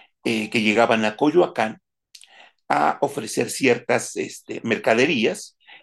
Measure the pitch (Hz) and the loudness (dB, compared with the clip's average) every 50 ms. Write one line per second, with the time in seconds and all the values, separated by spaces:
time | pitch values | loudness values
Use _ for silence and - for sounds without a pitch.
0 | - _ _ _ - 120 117 110 107 107 - 117 107 107 107 107 117 113 117 110 | -20 _ _ _ -4 -2 -2 -2 -2 -2 -2 0 0 2 4 4 4 4 4 2
1 | 110 107 104 - 147 151 147 175 175 165 - - 113 110 113 - _ _ _ _ | 0 0 -2 0 0 2 4 4 2 2 0 -2 -4 -4 -4 -10 _ _ _ _
2 | _ _ - - - _ _ - - - _ _ _ - 69 71 76 156 165 - | _ _ -20 -20 -20 _ _ -20 -20 -20 _ _ _ -2 0 2 2 2 0 0
3 | - 143 - - 113 110 - - 123 113 - - 139 127 120 117 - - 123 123 | -2 -4 -2 -4 -10 -6 -4 -4 -4 -4 -2 0 2 2 2 2 0 -2 -2 -2
4 | - - - - - - - - - - 113 - - 113 113 104 104 135 113 113 | -2 -4 -6 -8 -8 -8 -10 -14 -16 -14 -12 -8 -4 -4 -4 -2 0 2 2 4
5 | 127 151 170 123 110 123 - - - - _ _ _ - - - | 2 2 2 2 0 0 -2 -4 -8 -16 _ _ _ -20 -20 -20